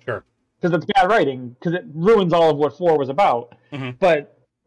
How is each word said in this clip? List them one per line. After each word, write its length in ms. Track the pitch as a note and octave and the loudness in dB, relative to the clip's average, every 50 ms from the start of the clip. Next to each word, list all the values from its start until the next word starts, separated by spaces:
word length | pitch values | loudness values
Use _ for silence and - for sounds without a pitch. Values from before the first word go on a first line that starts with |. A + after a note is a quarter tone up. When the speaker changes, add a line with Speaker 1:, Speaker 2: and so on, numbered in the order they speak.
| - | -10
Speaker 1:
Sure. 180 | - A2+ F#2+ _ _ _ _ _ _ _ _ | -10 -10 -10 _ _ _ _ _ _ _ _
Speaker 2:
'Cause 120 | - F3 E3 | -4 -2 -2
it's 120 | E3+ - - - | -2 -4 -2 0
bad 160 | G3 F3+ F3+ | 0 2 2
writing, 460 | A3+ A3 E3 C#3 C3 B2+ B2+ A#2+ B2 _ | 2 2 0 0 -4 -6 -10 -14 -16 _
'cause 120 | - E3+ E3 | -6 -6 -6
it 120 | F3+ E3+ D#3 D3 | -6 -8 -10 -10
ruins 400 | D#3+ E3 G#3 A#3 G#3 F#3+ E3+ E3 | -4 2 4 4 4 4 2 2
all 160 | - E3 D#3+ | 4 4 4
of 80 | D3 C#3+ | 2 2
what 200 | D3+ C#3+ - - | -2 -4 -4 -2
four 200 | F3+ F3 D#3+ D3 | 0 0 2 0
was 100 | C#3 B2+ | 0 -2
about. 480 | C3+ E3 G3+ E3 B2+ A#2 A#2 - - _ _ _ | 0 0 0 0 0 -2 -4 -10 -20 _ _ _
Speaker 1:
Mm-hmm. 200 | D3 C3+ C3+ B2+ B2+ - | -14 -12 -12 -12 -8 0
Speaker 2:
But 380 | F#3+ F3+ E3 D3 C#3+ - _ _ _ _ _ _ _ | 2 2 2 2 -2 -8 _ _ _ _ _ _ _